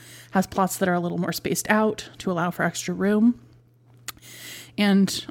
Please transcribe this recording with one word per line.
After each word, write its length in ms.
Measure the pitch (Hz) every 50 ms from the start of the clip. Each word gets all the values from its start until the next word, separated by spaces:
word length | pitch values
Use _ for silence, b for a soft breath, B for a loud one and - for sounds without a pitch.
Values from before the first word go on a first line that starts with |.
| B B B B B B
has 140 | B 190 185
plots 300 | - - 202 190 180 -
that 120 | - 196 180
are 60 | 180
a 60 | 175
little 180 | 170 175 175 170
more 140 | 175 -
spaced 380 | 170 - - 202 190 - - -
out 400 | 214 214 220 214 214 - - - - -
to 120 | - 196
allow 200 | 180 165 170 180
for 120 | - -
extra 320 | 175 165 - - - - 180
room. 460 | 180 185 202 214 214 220 240 233 - - - - - _ _ _ _ _ _ - - - - - B B B B B B B B B B B B
And 500 | - 208 202 196 196 190 180 - - - -